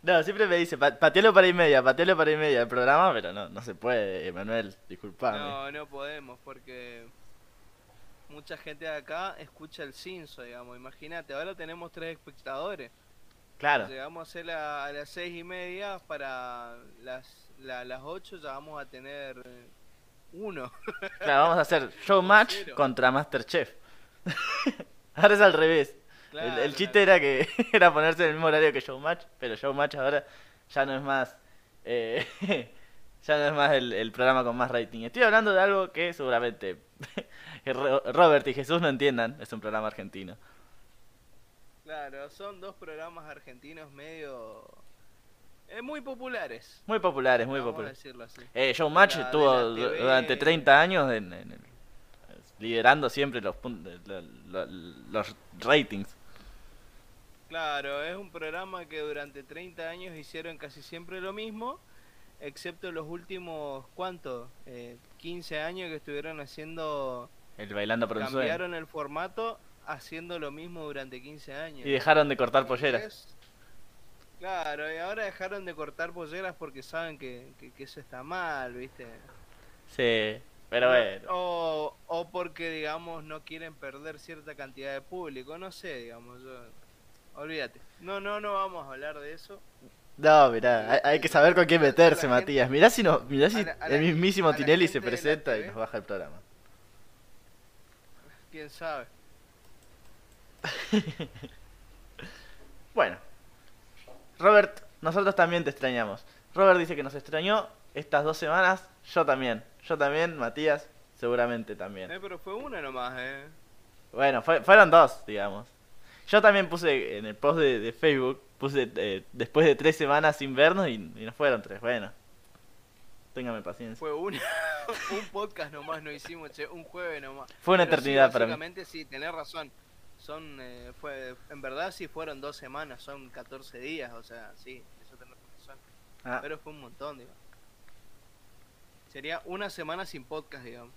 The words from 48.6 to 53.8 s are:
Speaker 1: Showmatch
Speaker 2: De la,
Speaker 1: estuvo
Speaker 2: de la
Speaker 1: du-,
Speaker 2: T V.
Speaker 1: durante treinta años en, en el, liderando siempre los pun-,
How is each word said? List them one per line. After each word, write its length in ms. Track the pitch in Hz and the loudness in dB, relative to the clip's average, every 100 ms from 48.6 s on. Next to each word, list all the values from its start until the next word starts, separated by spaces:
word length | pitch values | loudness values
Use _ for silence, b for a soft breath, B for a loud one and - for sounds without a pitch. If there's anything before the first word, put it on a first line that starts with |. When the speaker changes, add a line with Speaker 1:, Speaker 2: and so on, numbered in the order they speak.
| 135 | 0
Speaker 1:
Showmatch 420 | 127 156 160 196 165 | 2 2 6 6 6
Speaker 2:
De 40 | |
la, 60 | 127 | -2
Speaker 1:
estuvo 260 | 151 143 | 4 6
Speaker 2:
de 60 | 127 | 6
la 60 | |
Speaker 1:
du-, 120 | 117 113 | 2 0
Speaker 2:
T 60 | 123 - | -2 0
V. 60 | |
Speaker 1:
durante 360 | 123 131 120 127 | 4 4 4 2
treinta 420 | 147 165 147 139 | 2 4 8 8
años 320 | 170 185 139 | 8 2 0
en, 220 | 113 92 | -2 -4
en 180 | 90 - | -14 -16
el, 80 | - - - - - - - - - _ - | -18 -20 -20 -20 -20 -20 -20 -20 -20 _ -12
liderando 500 | 110 117 117 147 131 | -4 4 6 6 2
siempre 320 | - 139 123 | -2 -4 -4
los 140 | 101 - | -6 -8
pun-, 260 | 127 110 | -12 -12